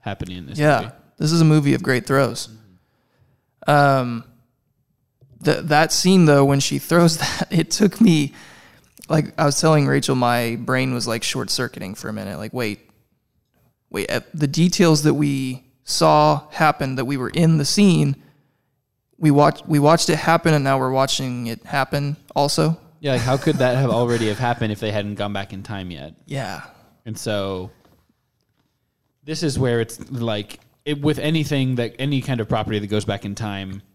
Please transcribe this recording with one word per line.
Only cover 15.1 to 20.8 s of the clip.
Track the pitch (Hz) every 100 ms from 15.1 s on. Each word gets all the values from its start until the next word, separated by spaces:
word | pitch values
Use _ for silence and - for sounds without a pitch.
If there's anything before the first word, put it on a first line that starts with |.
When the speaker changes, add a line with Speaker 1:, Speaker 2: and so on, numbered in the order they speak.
Speaker 2:
we | 143 147 139 131 123 _ _
saw | - - 160 151 151 147 -
happen, | - 156 147 135 131
that |
we | 123 139
were | 120
in | - 165 160
the |
scene, | 139 - 202 160 147 143 _ _ _ _ _ _ _ _ _ _
we | 156
watch-, | 143 147 - -
we | 147
watched | 151 165 -
it | 156
happen, | - 165 170
and | 151
now | 135 135